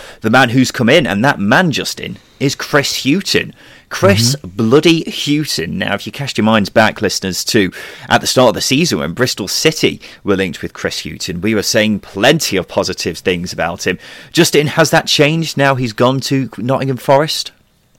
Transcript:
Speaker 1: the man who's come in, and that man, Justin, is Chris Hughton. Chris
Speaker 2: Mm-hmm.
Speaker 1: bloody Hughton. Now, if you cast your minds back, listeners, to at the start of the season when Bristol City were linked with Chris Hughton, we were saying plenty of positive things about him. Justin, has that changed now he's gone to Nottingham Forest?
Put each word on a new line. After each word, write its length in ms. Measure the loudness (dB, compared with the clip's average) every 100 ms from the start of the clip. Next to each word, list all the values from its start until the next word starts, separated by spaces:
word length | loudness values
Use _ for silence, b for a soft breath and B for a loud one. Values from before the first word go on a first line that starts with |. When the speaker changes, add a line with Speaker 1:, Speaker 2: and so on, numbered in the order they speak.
| B B
Speaker 1:
the 80 | 2
man 200 | 4 4
who's 220 | 2 2
come 180 | 2 4
in, 180 | 4 2
and 160 | 0 0
that 140 | 0
man, 320 | 2 2 2
Justin, 460 | -2 -6 -8 -12 -12 _ -4
is 140 | -4
Chris 520 | -4 -2 0 0 -2 0
Hughton. 480 | 0 0 -2 -2 -10 B B B
Chris 480 | 0 2 4 2 -2
Speaker 2:
Mm-hmm. 120 | -6 -2
Speaker 1:
bloody 480 | 4 4 6 2 0
Hughton. 760 | -6 -2 -2 -2 -6 -6 -4
Now, 160 | -4 -4
if 100 | -6
you 60 |
cast 260 | -10 -6 0
your 80 | 2
minds 240 | 2 2
back, 320 | 4 2 2
listeners, 420 | -4 -2 -6 -6 0
to 260 | 2 0 -2 B B B
at 140 | 0
the 60 | 2
start 220 | 4 4
of 40 | 2
the 60 |
season 380 | 0 0 0 -2
when 140 | -2
Bristol 340 | -2 -2 -2 -6
City 520 | 0 0 0 -2 -2 B B
were 120 | -2 0
linked 260 | -2 -6
with 120 | -12
Chris 260 | -8 -6 -6
Hughton, 420 | -10 -10 -8 -4
we 140 | -2 0
were 80 |
saying 380 | 0 0 2 0
plenty 540 | -4 0 2 2 0 -2
of 120 | -2
positive 500 | -2 -2 -4 -6 -4
things 340 | -2 -2 -4
about 360 | -4 -4 -4 -4
him. 100 | -4 B B B
Justin, 360 | 0 2 2 2
has 240 | 2 2
that 160 | 2 0
changed 500 | 2 2 0 -2 0
now 160 | 2
he's 200 | 2 -2
gone 260 | 0 2 2
to 320 | -2 -2 -2 -4
Nottingham 380 | -2 0 -2 -2
Forest? 540 | 2 2 2 -4 -8 _ _ _ _